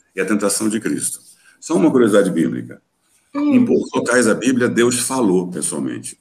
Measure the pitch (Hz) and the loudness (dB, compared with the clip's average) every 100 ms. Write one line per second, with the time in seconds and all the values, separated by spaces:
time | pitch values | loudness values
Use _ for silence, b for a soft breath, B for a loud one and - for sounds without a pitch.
0 | _ 95 92 104 101 - 110 110 - 69 | _ -6 -2 0 0 -2 -2 -2 -4 -4
1 | - - b b b b - 320 311 131 | -6 -10 b b b b -4 0 2 4
2 | 113 101 95 82 - - 62 - _ _ | 4 4 2 0 -2 -4 -10 -18 _ _
3 | _ _ _ 285 294 254 - - - 131 | _ _ _ -4 2 4 4 0 0 -4
4 | 120 123 110 - 123 123 117 92 120 123 | 0 2 2 2 0 0 0 2 2 0
5 | - 131 107 90 90 82 - 73 65 60 | -4 0 2 0 -2 -6 -6 -6 -6 -8
6 | - - | -14 -10